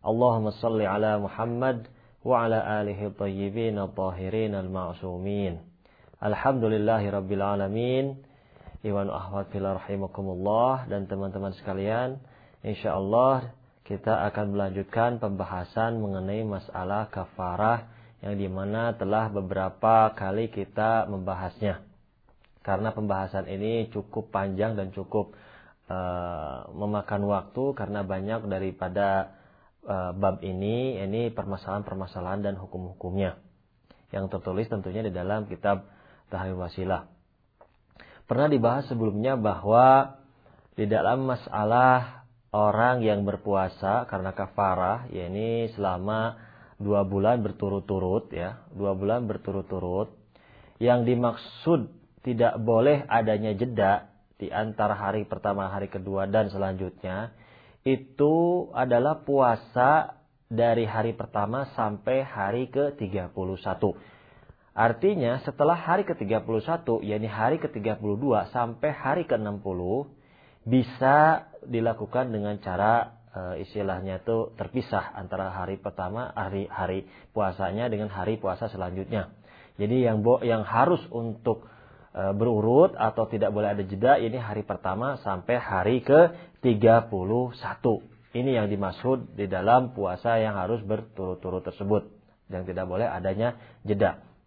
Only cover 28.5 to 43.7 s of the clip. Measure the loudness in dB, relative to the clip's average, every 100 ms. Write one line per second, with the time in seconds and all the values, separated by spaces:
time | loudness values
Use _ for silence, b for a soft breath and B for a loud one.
28.5 | -4 -4 -4 -4 0 2 2 -2 b b
29.5 | b b _ -6 -4 -4 0 0 0 -6
30.5 | -4 -2 -2 -2 -4 -4 -2 -4 -4 -6
31.5 | -8 -6 -8 -6 -8 -8 -8 -6 -4 -4
32.5 | -6 -10 -10 -12 -10 -6 -2 -2 -4 -18
33.5 | _ _ _ _ b b -6 -6 -6 -4
34.5 | -4 -4 -4 -6 -4 -4 -4 -4 -4 -4
35.5 | -4 0 0 -4 B B B _ -6 -6
36.5 | -6 -8 -6 -2 -2 -4 _ _ _ _
37.5 | _ -20 _ _ _ B B -4 2 4
38.5 | 4 4 2 -2 -2 0 0 0 2 0
39.5 | 0 4 8 10 8 6 -6 _ b b
40.5 | b b -4 0 2 2 2 0 -4 -4
41.5 | -2 2 6 6 6 2 -12 -20 _ _
42.5 | 2 2 4 4 4 2 2 0 -4 0
43.5 | 0 0